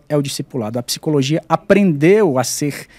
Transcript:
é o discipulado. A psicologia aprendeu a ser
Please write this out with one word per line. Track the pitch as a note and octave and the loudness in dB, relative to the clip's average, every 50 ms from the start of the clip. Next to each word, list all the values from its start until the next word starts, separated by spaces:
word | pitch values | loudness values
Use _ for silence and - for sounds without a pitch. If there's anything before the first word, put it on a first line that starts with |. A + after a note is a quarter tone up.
| - _ | -10 _
é | D3+ | -2
o | D3 C#3 | -2 -2
discipulado. | C#3 - - C#3+ - - C3+ A2 G#2 A2+ B2 | -2 -6 -10 -10 -8 -8 -8 -8 -6 -6 -8
A | A#2+ | -6
psicologia | - - - - D#3+ D3+ C#3+ C3 C3+ D#3 - - | -6 -8 -6 -4 -2 0 0 0 0 -2 -4 -2
aprendeu | _ E3 D#3+ - _ G3 G3 G3+ F#3+ D#3 C#3 C#3+ E3+ G3 G#3+ G#3+ E3+ C3 B2+ | _ -2 -2 2 _ 2 4 4 2 2 2 4 4 4 4 4 2 2 0
a | B2 | -2
ser | - - - D3+ D3 C3+ - - - - | -2 -4 -6 -6 -6 -6 -8 -14 -20 -20